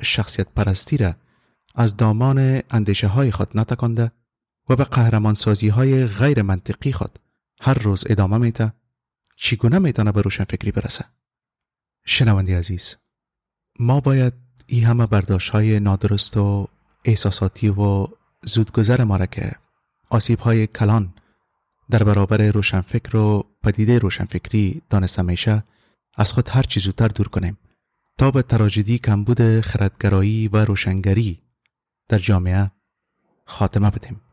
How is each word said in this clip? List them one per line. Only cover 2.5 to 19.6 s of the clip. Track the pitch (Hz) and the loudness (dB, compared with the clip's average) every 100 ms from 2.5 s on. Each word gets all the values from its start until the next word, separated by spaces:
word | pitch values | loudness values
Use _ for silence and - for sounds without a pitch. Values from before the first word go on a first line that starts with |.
| 131 - | 0 -2
اندیشه‌های | 117 104 98 101 110 135 | -2 0 0 0 0 0
خود | - 98 107 | -2 -4 -2
نتکانده | 110 123 117 117 117 - _ _ _ _ - | -2 -2 -2 -2 -2 -4 _ _ _ _ -2
و | 127 | 0
به | |
قهرمانسازی‌های | 135 - 117 110 107 104 - 104 107 104 135 131 123 | 2 2 2 4 2 0 0 0 2 2 2 2 0
غیر | 98 139 135 | 0 2 2
منطقی | 98 95 - - 139 | 0 -2 -4 -6 -6
خود | 131 - - _ _ _ _ | -4 -6 -10 _ _ _ _
هر | - | 0
روز | 131 107 95 - | 0 0 -2 0
ادامه | 107 95 107 | 0 2 2
می‌ده، | 120 113 110 - _ _ _ _ _ _ | 0 0 -4 -4 _ _ _ _ _ _
چگونه | - 113 113 180 | -4 0 2 2
می‌تونه | 180 113 110 | 2 0 0
به | 101 | 0
روشنفکری | 98 - 98 - - | -2 -2 -4 -4 -4
برسه؟ | 98 - - - _ _ _ _ _ _ _ _ _ - | -4 -4 -6 -10 _ _ _ _ _ _ _ _ _ -6
شنوندهٔ | - 113 98 92 90 | 0 2 2 0 -2
عزیز، | 85 87 - - _ _ _ _ _ _ _ - | -4 -8 -10 -14 _ _ _ _ _ _ _ -4
ما | 113 139 | 0 2
باید | 139 135 127 - _ _ - | 2 2 0 -2 _ _ -4
این | 120 | 0
همه | 113 120 113 | 2 2 2
برداشت‌های | 104 95 95 - 107 110 107 | 2 2 -2 0 0 2 2
نادرست | 104 98 104 101 - 110 | 2 0 0 -2 -2 0
و | 101 101 98 - _ _ - | 0 0 -4 -12 _ _ -2
احساساتی | 107 98 - 95 - 107 | 0 0 -2 -4 -2 -2
و | 98 104 98 95 220 _ _ - | 0 0 0 -2 -10 _ _ -6
زودگذر | 117 107 - 107 123 | -2 -2 0 2 2
ما | 113 95 | 2 0
را | 92 | -2
که | - - - | -6 -10 -10